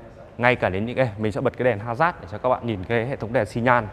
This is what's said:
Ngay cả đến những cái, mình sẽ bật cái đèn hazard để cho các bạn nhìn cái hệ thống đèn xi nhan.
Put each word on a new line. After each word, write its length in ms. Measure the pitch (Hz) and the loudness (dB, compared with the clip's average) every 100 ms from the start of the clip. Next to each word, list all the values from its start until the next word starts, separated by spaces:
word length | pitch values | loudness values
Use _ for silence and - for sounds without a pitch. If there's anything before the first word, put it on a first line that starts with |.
| - - - - | -20 -20 -16 2
Ngay 180 | 120 120 | 2 4
cả 120 | 107 | 2
đến 180 | 92 113 | 0 -2
những 100 | 123 | 0
cái, 140 | 127 101 | -2 0
mình 140 | 107 | -2
sẽ 80 | 117 | 0
bật 160 | 120 - | -2 0
cái 80 | |
đèn 140 | 123 104 | 0 0
hazard 340 | 117 117 165 - | -2 0 0 -2
để 80 | - | -10
cho 80 | 104 | -2
các 100 | 127 | 0
bạn 180 | 127 120 | 0 0
nhìn 180 | 101 | -4
cái 220 | 92 117 117 | -2 -2 -2
hệ 100 | 139 | -4
thống 160 | 107 | -2
đèn 140 | 123 107 | 0 0
xi 140 | 120 | 2
nhan. 280 | 120 120 107 | 4 4 2